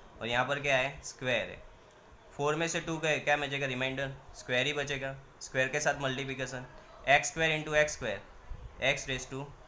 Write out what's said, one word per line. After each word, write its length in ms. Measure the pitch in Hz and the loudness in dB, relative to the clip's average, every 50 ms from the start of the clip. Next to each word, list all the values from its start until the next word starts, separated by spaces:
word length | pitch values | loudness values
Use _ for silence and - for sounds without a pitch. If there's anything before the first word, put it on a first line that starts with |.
| - - - - | -20 -20 -12 -6
और 60 | 117 117 | -4 0
यहाँ 180 | 120 123 127 | 2 2 2
पर 140 | 127 143 143 | 2 0 0
क्या 180 | 135 143 135 127 | 2 2 4 4
है? 220 | 131 139 151 - - | 4 2 -2 -8 -12
Square 460 | - - - 131 127 123 110 92 90 | -12 -10 -6 -2 0 2 2 0 -2
है। 140 | 95 - - - - - - - - - - - - - - - - - | -6 -12 -16 -18 -20 -20 -20 -20 -20 -20 -20 -20 -20 -20 -20 -14 -6 -2
फ़ोर 180 | 143 147 151 | 0 2 2
में 120 | 160 170 165 | 2 0 0
से 120 | 170 170 | -2 -2
टू 160 | 160 165 165 151 | -2 -4 -4 -2
गए, 220 | 160 156 147 135 | 0 0 0 2
क्या 180 | - 147 147 147 | 4 2 2 2
बचेगा? 300 | 143 135 139 139 143 135 | 2 0 -2 -2 -2 -2
Reminder, 440 | 127 123 131 135 135 135 139 135 135 - - - - | -2 -2 -2 -2 -2 -2 -4 -6 -6 -10 -14 -16 -16
square 300 | - - - 123 123 131 | -12 -6 0 2 2 2
ही 80 | 143 147 | 2 0
बचेगा। 420 | 147 139 135 143 131 135 135 135 - - - - - | -2 -2 -2 -2 -4 -4 -6 -8 -10 -14 -20 -18 -16
Square 260 | - - - 131 131 131 | -12 -4 0 2 2 2
के 120 | 135 147 | 2 0
साथ 220 | 147 156 139 139 | 2 2 0 2
multiplication, 640 | 143 131 127 127 135 135 135 127 131 120 135 123 127 - - - - - - - - 127 | 0 -2 0 -2 -4 -4 -4 -6 -6 -6 -6 -8 -10 -12 -16 -18 -20 -20 -18 -4 4 6
x 180 | 139 147 147 - | 6 6 6 4
square 320 | - 165 160 160 156 156 | 0 2 2 2 2 2
into 160 | 151 156 151 | 0 2 4
x 180 | 151 151 147 - | 4 4 4 2
square, 280 | - 131 113 98 98 - - - - - - - - - - - - 123 | -4 -4 -4 -4 -4 -6 -12 -20 -18 -12 -12 -12 -12 -12 -14 -8 0 2
X 200 | 131 143 143 - 139 | 2 2 2 0 -4
raise 180 | 131 123 - | -4 -4 -4
to 180 | - 131 135 143 143 - - - | -6 -8 -8 -8 -10 -12 -18 -20